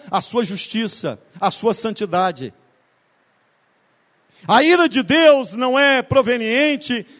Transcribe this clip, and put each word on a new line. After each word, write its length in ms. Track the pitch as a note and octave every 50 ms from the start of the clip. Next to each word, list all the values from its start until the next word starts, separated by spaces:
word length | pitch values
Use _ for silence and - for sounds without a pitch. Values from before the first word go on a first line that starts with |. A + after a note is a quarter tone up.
| - -
a 100 | - F#3
sua 220 | - - G#3+ A#3+ A3+
justiça, 760 | F3 G3+ - - - - A3 A3+ F#3+ - - - D3 A2 - _ _ - E3+
a 120 | G3 F#3
sua 220 | - - G#3 A3+ G3
santidade. 800 | - - A3 G#3 - G#3+ E3+ D#3+ F3+ F#3 F#3 E3 B2 C3 G#2+ - _ _ _ _ _ _ _ _ _ _ _ _ _ _ _ _ _ _ _ _ _ _ _ _ _ _ _ _ _ _ _ _ _ _ _ _ _ F#3
A 160 | - G#3 B3 D4+
ira 240 | D#4+ F4+ F4 E4+
de 160 | C#4 G#3+ C4 G#3
Deus 500 | D#3+ C#4+ D#4+ E4 D4+ C#4+ C4+ B3 - F#3
não 240 | A#3 B3+ B3+ B3+
é 240 | C#4 C#4+ C#4 C4+ B3+
proveniente 1040 | B3+ - B3+ C4+ B3 A3+ B3 A#3+ A3 A3 A#3 C4+ D4 D4+ C#4+ - - - B3 A3+ E3+ _ -